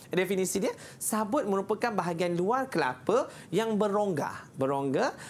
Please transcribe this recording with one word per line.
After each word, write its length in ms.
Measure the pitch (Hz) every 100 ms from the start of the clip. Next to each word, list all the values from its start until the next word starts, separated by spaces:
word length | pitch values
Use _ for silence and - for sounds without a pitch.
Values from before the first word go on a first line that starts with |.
| -
definisi 480 | 170 185 190 180 190
dia, 80 | 214 - - -
sabut 400 | - 220 214 285
merupakan 460 | 208 196 196 208 240
bahagian 480 | 202 175 165 180 175
luar 320 | 185 254 262
kelapa 640 | 175 135 127 - 226 311 - -
yang 240 | 175 226
berongga. 680 | 208 208 202 202 151 87 - -
Berongga, 560 | - 135 139 139 143 269 - -